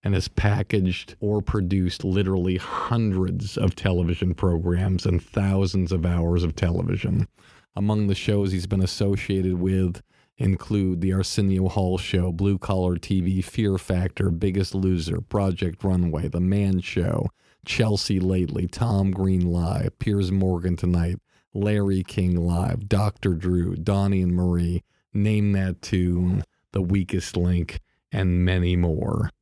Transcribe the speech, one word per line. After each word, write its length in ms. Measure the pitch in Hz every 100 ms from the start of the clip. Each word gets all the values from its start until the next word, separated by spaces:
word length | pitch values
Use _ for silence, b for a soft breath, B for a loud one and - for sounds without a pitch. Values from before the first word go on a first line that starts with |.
and 120 | -
has 160 | 98 -
packaged 840 | - 104 101 104 107 92 90 - -
or 220 | 104 104
produced 640 | 95 107 90 98 90 - 98
literally 500 | 95 95 95 90 92
hundreds 1000 | - - - 117 110 92 92 90 101 -
of 180 | 98 -
television 580 | 98 87 85 85 92
programs 720 | 85 95 85 87 87 95 92 101
and 160 | 90
thousands 680 | - - 98 98 98 95 87
of 140 | 90 85
hours 380 | 87 85 87
of 120 | 85 -
television. 720 | 90 87 85 95 - - 104 B B B B -
Among 320 | 101 107 101
the 80 | 98
shows 380 | - 104 101
he's 140 | 92 87
been 140 | 98
associated 760 | 92 - 101 98 - 95 95 90
with 420 | 92 95 92 82 b b b _
include 640 | 95 95 - 104 95 90
The 120 | 92
Arsenio 540 | 95 90 - 101 95 95
Hall 300 | 101 92 92
Show, 340 | - 98 90
Blue 260 | 85 98 101
Collar 380 | - 95 90 87
T 240 | - 95
V, 220 | 90 95
Fear 360 | 98 - 107 95
Factor, 540 | - 90 95 - 98
Biggest 420 | 85 98 95 92
Loser, 460 | 98 95 90 80 85
Project 640 | - 104 95 87 90 80
Runway, 460 | 101 92 87 78 92
The 100 | 90
Man 400 | 90 98 98 92
Show, 480 | 87 - 85 78 - b b b -
Chelsea 560 | - 110 104 - 98
Lately, 460 | 92 95 90 - 90
Tom 440 | - 117 101 95
Green 400 | 92 95 92 87
Live, 480 | 85 85 - - -
Piers 320 | - 101 92
Morgan 460 | 98 92 90 90 87
Tonight, 400 | 90 87 85 92 b b b
Larry 500 | - 101 107 98 95
King 320 | 90 - 90 87
Live, 520 | 85 85 85 85 101
Doctor 460 | 98 104 - 101
Drew, 420 | 85 90 90 87 92
Donnie 460 | 85 98 98 98
and 140 | 92 90
Marie, 480 | 90 87 87 90 - _ _
Name 380 | 104 104 107 101
That 300 | 98 95 90
Tune, 640 | - 95 90 87 90 95 87 _ _
The 100 | 98
Weakest 540 | 90 98 90 95 - -
Link, 440 | 87 87 85 - - _ _
and 340 | - 95 90 90
many 300 | 92 90 87
more. 540 | 87 78 - 73 - -